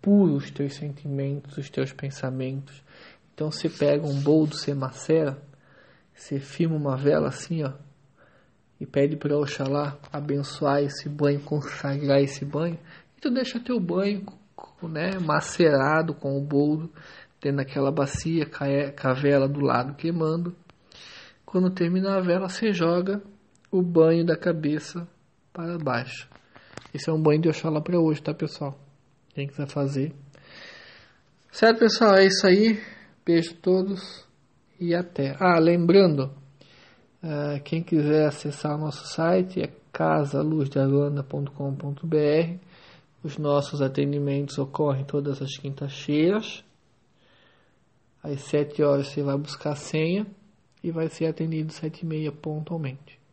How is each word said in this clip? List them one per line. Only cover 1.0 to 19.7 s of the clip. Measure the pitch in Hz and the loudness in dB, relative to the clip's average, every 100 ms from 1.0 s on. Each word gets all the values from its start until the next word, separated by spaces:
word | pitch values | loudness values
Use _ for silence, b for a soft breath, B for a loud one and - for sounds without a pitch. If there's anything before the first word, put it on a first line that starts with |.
| 143 139 139 143 139 147 | -8 -6 -4 -6 -10 -12
os | 139 | -8
teus | - 135 | -6 -6
pensamentos. | - 139 135 131 131 131 135 139 - B B B B _ | -6 -12 -8 -8 -6 -6 -8 -10 -20 B B B B _
Então | - 156 | -6 -6
você | - 160 | -4 -6
pega | - 147 147 151 | 0 2 2 0
um | 139 | -2
boldo, | 139 156 151 151 | 4 4 4 -2
você | - | -6
macera, | 143 131 - - 160 151 135 - b b b b b b | -4 -6 -8 0 2 2 -4 -16 b b b b b b
você | _ - 139 | _ -8 -8
firma | - - 165 156 | -8 -2 -2 0
uma | 143 131 | -2 0
vela | 143 156 147 | 2 2 0
assim, | - - 165 | -6 -6 -4
ó, | 139 135 - _ _ b b b b b _ _ | -4 -8 -20 _ _ b b b b b _ _
e | 143 | -6
pede | 143 143 151 | 0 0 0
pra | 147 147 | -2 -2
Oxalá | 143 - 135 143 147 139 - | -2 -4 -2 -2 -2 -8 -12
abençoar | 147 143 143 139 - 147 143 | -10 -4 -4 -4 -2 0 2
esse | 139 - 147 | 0 -4 -10
banho, | 147 143 143 | 0 0 0
consagrar | - 147 139 - 143 139 143 139 | -2 -4 -4 -8 -6 -4 4 4
esse | 139 - | 4 -2
banho, | 143 143 170 165 B B B _ | -6 -4 -4 -6 B B B _
e | |
tu | 302 | -2
deixa | 247 240 233 | -2 -2 -6
teu | - 240 | -4 -2
banho, | 175 175 202 208 185 - _ - - _ | 0 0 0 -2 -8 -18 _ -20 -20 _
né, | 165 156 175 190 | -8 -4 -4 -2
macerado | 165 151 - - 165 139 135 156 165 | 0 0 0 4 6 6 4 2 0
com | 143 139 139 | -4 -4 -4
o | |
boldo, | 143 143 147 156 165 B B B B _ | 0 2 2 0 -4 B B B B _
tendo | 143 139 | -2 -2
aquela | 135 147 139 | -2 -2 -2
bacia, | 139 139 - 160 165 151 | 0 -2 -2 -2 -2 -2
com | - | -4
a, | 139 139 143 | -2 0 -2
com | 143 135 | -2 0
a | |
vela | 127 143 143 135 | 2 4 4 4
do | 143 | 0
lado | 139 | 2